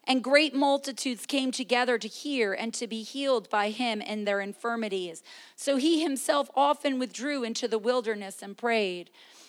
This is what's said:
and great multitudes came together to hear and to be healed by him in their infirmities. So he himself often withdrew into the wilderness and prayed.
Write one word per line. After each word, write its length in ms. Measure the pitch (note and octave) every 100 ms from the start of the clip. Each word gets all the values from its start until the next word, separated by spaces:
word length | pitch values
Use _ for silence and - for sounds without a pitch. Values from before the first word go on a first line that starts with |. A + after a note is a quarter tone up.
and 180 | - B3+
great 320 | A#3 C#4+ D4+
multitudes 720 | C4 C#4 C#4 C#4 A3+ C4+ A#3 -
came 240 | C#4 C4
together 480 | - A#3 A#3+ B3 A#3+
to 80 | G#3+
hear 460 | - D4 C4+ G#3
and 200 | G3 A3+
to 120 | - A#3
be 160 | A3
healed 480 | G#3+ C4+ C#4 B3 F#3
by 200 | G#3+ G#3
him 300 | G#3+ A#3+ G#3+
in 240 | - G#3+
their 160 | G#3 G3+
infirmities. 840 | G3 G3+ A#3 A#3 A3 F#3+ F3 D#3+ - - - -
So 180 | -
he 260 | C#4 D4+ D#4+
himself 520 | D#4+ C4 - C#4+ -
often 460 | - C#4+ D4 C#4+ C4
withdrew 420 | B3 - C4+ C#4+
into 240 | A3+ A#3 A#3+
the 140 | A3
wilderness 640 | G#3+ B3+ G#3+ G#3 G3 -
and 120 | G3 G3
prayed. 540 | A#3 A3+ G3 F3+ F3 - - -